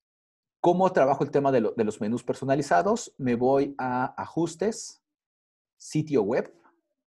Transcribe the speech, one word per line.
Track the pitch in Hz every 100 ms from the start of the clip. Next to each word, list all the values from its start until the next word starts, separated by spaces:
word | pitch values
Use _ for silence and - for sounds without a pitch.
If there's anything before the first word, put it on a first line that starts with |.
| _ _ _ _ _ -
¿cómo | 175 180 185
trabajo | 185 135 135
el | 139
tema | 143 139
de, | 127
lo, | 104
de | 120
los | 104 -
menús | 107 120
personalizados? | - - 131 151 - 170 196 226 - -
Me | 127
voy | 117 127 139 143 -
a | 127 127 131 -
ajustes, | - 160 165 - 208 220 - - _ _ _ _ _ _ _ _
sitio | - 156 156 127
web | 98 151 - _ _ _ _ _